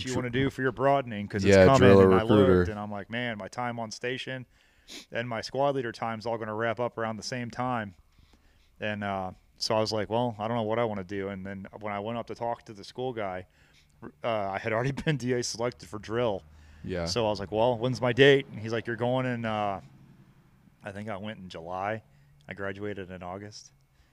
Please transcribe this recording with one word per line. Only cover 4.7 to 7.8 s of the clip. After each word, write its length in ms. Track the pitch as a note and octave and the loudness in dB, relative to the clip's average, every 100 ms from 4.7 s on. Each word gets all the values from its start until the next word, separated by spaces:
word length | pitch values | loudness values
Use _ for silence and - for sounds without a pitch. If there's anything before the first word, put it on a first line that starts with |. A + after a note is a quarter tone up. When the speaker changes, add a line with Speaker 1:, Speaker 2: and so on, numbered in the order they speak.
| _ - - - | _ -20 -20 -10
Speaker 1:
and 160 | A2+ A#2+ | -8 -6
my 120 | A2 | -6
squad 340 | - B2+ C#3+ | -6 -2 0
leader 180 | C#3 A#2 | 0 -4
time's 340 | - A2+ A2 A2+ | -6 -6 -6 -4
all 120 | A2+ | -4
gonna 160 | A2 | -4
wrap 260 | G#2+ A#2 A2 | -2 -2 -2
up 160 | A#2+ - | -4 -4
around 180 | A2+ A2 | -6 -6
the 60 | |
same 280 | - B2+ A#2+ | -8 -8 -8
time." 440 | - B2+ A#2+ | -6 -4 -4